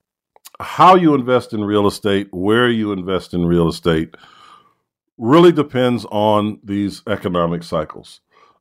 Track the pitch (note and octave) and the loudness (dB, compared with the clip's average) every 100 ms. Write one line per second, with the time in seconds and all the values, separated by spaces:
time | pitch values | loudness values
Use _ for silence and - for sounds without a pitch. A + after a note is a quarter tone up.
0 | _ _ _ _ - - - - E3 F#3 | _ _ _ _ -20 -16 -8 2 4 6
1 | E3+ C#3+ A#2+ B2+ A#2+ A2 G2+ G#2 G2+ - | 4 2 0 -2 -2 -6 -2 2 0 0
2 | G#2 G2 G2 F2+ F#2+ A2+ B2 A#2 G#2+ G2 | -2 -2 -4 -6 0 2 2 0 -4 -6
3 | F2+ F#2 - F2+ F2 E2+ E2 E2 F2+ D#2+ | -4 -6 -4 -4 0 2 0 -2 -2 -2
4 | E2 - - - - - _ _ _ _ | -4 -10 -20 -20 -20 -20 _ _ _ _
5 | _ - A#2 D#3 F3 D3+ D3 B2 B2+ A#2+ | _ -8 2 6 6 4 0 -2 -2 -2
6 | G2 G#2 G#2+ G#2 G#2 G#2 G2+ G2+ G2+ - | -6 -2 0 0 -2 -8 -8 -6 -6 -8
7 | - G2+ G2+ F2 E2+ E2+ - E2 D2+ - | -8 -6 -4 -2 -2 -4 -6 -6 -8 -12
8 | - - _ _ _ _ | -20 -20 _ _ _ _